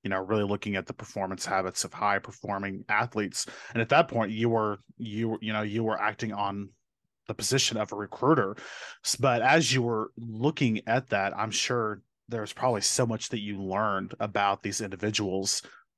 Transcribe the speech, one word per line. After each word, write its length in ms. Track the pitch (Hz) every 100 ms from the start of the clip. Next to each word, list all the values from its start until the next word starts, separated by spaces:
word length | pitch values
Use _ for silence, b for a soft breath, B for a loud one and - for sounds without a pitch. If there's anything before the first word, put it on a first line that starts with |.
you 60 | 98
know, 120 | 95
really 220 | 95 107
looking 320 | 101 101 107 98
at 100 | 90
the 80 |
performance 520 | - 110 - 95 95 -
habits 380 | 98 92 -
of 100 | 92
high 260 | - 104 98
performing 680 | - - 101 98 98 95 -
athletes. 560 | 107 120 107 104 - - B B
And 80 | 117
at 80 | 113
that 180 | 143 165
point, 240 | 123 107
you 180 | 110 117
were, 300 | 113 107 101 - -
you 320 | 117 104 113
were, 80 | 110
you 100 | 110
know, 80 | 107
you 200 | 107 107
were 160 | 113 110
acting 320 | 107 107 113
on 380 | 101 101 98 98 - _ _ _ _ -
the 60 |
position 440 | 110 104 135 - 113
of 140 | 104
a 40 | 104
recruiter. 600 | 104 - 127 151 98 104 B B B B
S-, 120 | - -
but 260 | 135 117
as 320 | 120 156 127
you 80 | 131
were 300 | 120 110 110 -
looking 640 | 117 110 135 - 131 110 -
at 220 | 123 -
that, 260 | 101 98 -
I'm 140 | 110
sure 500 | 104 - 123 110 98 - _ -
there's 240 | 117 107
probably 280 | - 127 110
so 240 | - - 120
much 240 | 110 -
that 100 | 117
you 220 | 104 101
learned 520 | 95 95 107 98 - -
about 420 | 104 104 101 98
these 180 | 101 98
individuals, 800 | 104 95 107 107 101 95 98 - B B B